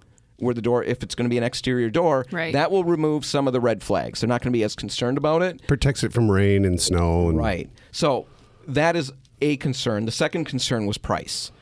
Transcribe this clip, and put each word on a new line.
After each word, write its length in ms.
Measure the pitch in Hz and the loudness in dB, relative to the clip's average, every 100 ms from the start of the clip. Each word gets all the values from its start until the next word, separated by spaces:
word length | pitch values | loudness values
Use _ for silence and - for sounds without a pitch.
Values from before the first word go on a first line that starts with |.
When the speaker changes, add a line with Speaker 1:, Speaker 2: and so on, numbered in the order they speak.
| - _ _ _ | -20 _ _ _
Speaker 1:
where 140 | 120 | -4
the 80 | 117 | -2
door, 220 | 110 120 | 0 0
if 180 | 101 123 | 0 -4
it's 120 | 101 | -6
gonna 160 | - 120 | -4 -2
be 80 | 120 | 0
an 60 | |
exterior 440 | 117 - 127 123 113 | -2 -4 -2 0 0
door, 380 | 131 170 135 127 | 2 2 0 -2
Speaker 2:
Right. 220 | 175 165 | -6 -2
Speaker 1:
that 180 | 139 156 | 0 2
will 140 | 190 | 2
remove 400 | 170 165 156 151 | 2 2 2 0
some 220 | 139 143 135 | -2 0 0
of 60 | |
the 60 | 127 | 2
red 220 | 117 107 | 2 0
flags. 380 | - 92 58 - | 0 -2 -2 -4
They're 80 | 113 | -2
not 140 | 120 | 0
gonna 100 | - | 0
be 100 | 120 | 0
as 120 | 107 - | 0 -2
concerned 400 | 104 - 123 139 | -8 -4 -2 0
about 220 | 151 160 | 2 2
it. 240 | 185 - - | 0 -4 -2
Speaker 3:
Protects 380 | 139 135 - | 0 2 0
it 80 | 113 | -2
from 180 | 120 113 | 2 4
rain 340 | 95 101 98 98 | 4 4 4 4
and 120 | 90 | 2
snow. 480 | - 90 85 85 85 | 2 2 4 4 4
And 80 | 80 | 2
Speaker 1:
Right. 320 | 110 87 - - - | 0 -4 -8 -16 -16
So 360 | - 156 131 - - - - - | -2 0 0 -4 -18 -20 -20 -6
that 280 | 135 165 170 | 0 2 0
is 160 | 135 - - - | -4 -10 -20 -4
a 160 | 147 139 | -2 0
concern. 480 | 139 127 127 104 | -2 -2 -2 -2
The 80 | 110 | -2
second 320 | - 156 175 | -2 -2 -2
concern 420 | 156 131 - 117 101 | -4 -4 -2 -2 -2
was 120 | 104 | -4
price. 520 | - 92 - - - - | -2 -4 -4 -8 -10 -14